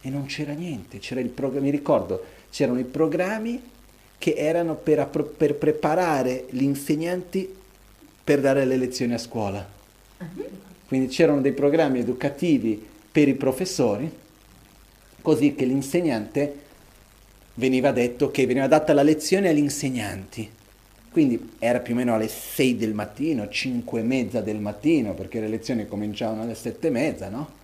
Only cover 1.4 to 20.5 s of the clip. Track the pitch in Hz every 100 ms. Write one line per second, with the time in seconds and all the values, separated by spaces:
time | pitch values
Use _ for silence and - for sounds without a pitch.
1.4 | 135 135 139 143 - - - 92 - -
2.4 | - - 135 123 123 143 160 160 180 220
3.4 | 220 240 - - - - - - - 147
4.4 | 147 165 170 311 - 147 139 151 143 -
5.4 | 151 143 151 151 151 165 180 143 127 127
6.4 | - 127 139 139 - 151 170 185 180 190
7.4 | 185 - - - - - - - - 143
8.4 | 135 135 131 131 127 - 120 117 - 120
9.4 | 101 101 98 - - - - - 165 -
10.4 | 466 - - - - 135 131 - 160 147
11.4 | 135 131 143 160 147 131 117 123 139 139
12.4 | 180 139 110 107 - - - - 143 131
13.4 | 131 127 180 - 123 104 156 - - -
14.4 | - - - - - - - - - 151
15.4 | 143 143 127 135 135 175 170 117 104 -
16.4 | 143 - - - - - - - - -
17.4 | - - 131 127 139 123 120 120 139 -
18.4 | 123 127 135 151 151 143 147 151 - 190
19.4 | 196 151 143 - 139 127 104 95 95 -
20.4 | 107